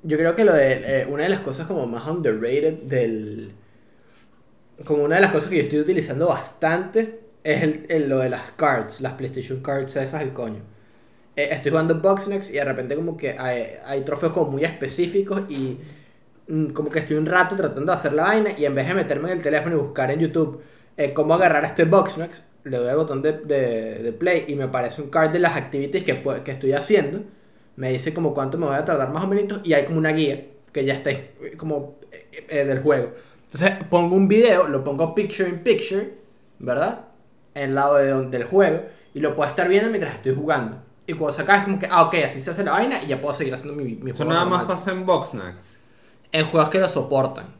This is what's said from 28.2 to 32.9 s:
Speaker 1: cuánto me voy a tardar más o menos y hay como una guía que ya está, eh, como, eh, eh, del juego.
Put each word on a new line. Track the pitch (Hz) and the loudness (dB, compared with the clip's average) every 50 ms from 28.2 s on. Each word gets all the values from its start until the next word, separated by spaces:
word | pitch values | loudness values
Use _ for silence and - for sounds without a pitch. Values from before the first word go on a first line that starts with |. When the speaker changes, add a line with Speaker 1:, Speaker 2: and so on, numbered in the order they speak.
| 170 147 135 | -2 -2 -2
Speaker 1:
cuánto | 139 135 131 - 165 | -2 -4 -4 -4 -4
me | 170 | -2
voy | 143 139 | -2 -2
a | 139 156 | -2 0
tardar | 156 170 139 131 131 | 0 0 0 0 -2
más | 147 160 190 | -4 -4 -2
o | 190 | 0
menos | 196 202 202 196 208 196 - | 0 0 0 -2 -4 -6 0
y | 175 156 | 2 4
hay | 143 143 | 4 4
como | - 165 160 | 2 0 0
una | 156 156 | 2 2
guía | 156 160 156 143 131 - - - - - _ _ _ | 2 2 2 0 0 -4 -8 -18 -20 -20 _ _ _
que | 151 135 | -2 -2
ya | 135 131 | 0 -2
está, | 131 - 147 | -2 -2 -4
eh, | 131 135 - - - - - - - | -4 -4 -6 -16 -18 -16 -16 -16 -14
como, | 160 160 156 151 143 139 - - - - - | -10 -6 -4 -4 -4 -6 -8 -16 -20 -20 -20
eh, | - - - _ - 156 156 - | -20 -20 -20 _ -20 -20 -14 -4
eh, | 156 147 143 | 0 0 2
del | 139 135 127 | 2 0 2
juego. | 131 147 | 4 4